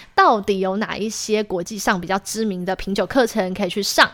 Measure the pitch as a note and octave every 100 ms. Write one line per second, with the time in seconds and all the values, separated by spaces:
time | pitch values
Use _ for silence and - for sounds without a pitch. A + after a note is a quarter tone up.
0 | - - F#4 A3 G3 G3 F#3 G3 A3 -
1 | A3 - - G#3+ G#3+ F3+ F3+ G#3 A#3+ F#3+
2 | F3 F#3+ - G#3+ A3 F3+ F3+ F#3 - G3
3 | F3+ C#4 A#3 A3 F#3 F#3 F#3+ G3+ G3 -
4 | A#3